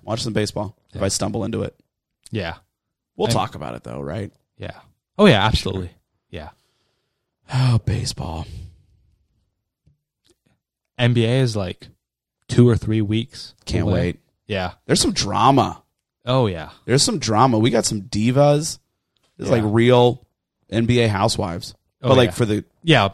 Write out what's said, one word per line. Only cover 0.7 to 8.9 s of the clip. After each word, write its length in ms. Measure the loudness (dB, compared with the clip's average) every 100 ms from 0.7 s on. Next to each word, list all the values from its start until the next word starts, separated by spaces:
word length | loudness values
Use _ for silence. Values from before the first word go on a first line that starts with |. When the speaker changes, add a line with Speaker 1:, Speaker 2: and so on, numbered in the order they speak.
| -12 _
Speaker 1:
if 60 | -6
Speaker 2:
Yeah. 40 | -4
Speaker 1:
I 20 |
stumble 340 | -2 -4 -4
into 180 | -6 -6
it." 140 | -6 -10 _ _ _ _ _
Speaker 2:
Yeah. 240 | -8 -6 -10 _ _ _ _ _ -6
Speaker 1:
We'll 100 | -2
Speaker 2:
And 60 |
Speaker 1:
talk 220 | -2 -4 -8
about 200 | -12 -12
it, 80 |
though, 160 | -12 -12
right? 300 | -8 -8 -10 -16 _ -18
Speaker 2:
Yeah. 220 | -16 -16 _ _ _ 2
Oh, 80 | 4
yeah, 200 | 4 2
absolutely. 460 | 0 -2 -6 -8 _ _ _ _
Yeah. 200 | -16 -16 -20 _ _ _ _ _ _ _ _ -6
Speaker 1:
Oh, 260 | 0 2 2 0
baseball. 600 | -4 -6 -8 -8 -10 -12 -14 -18 -20 _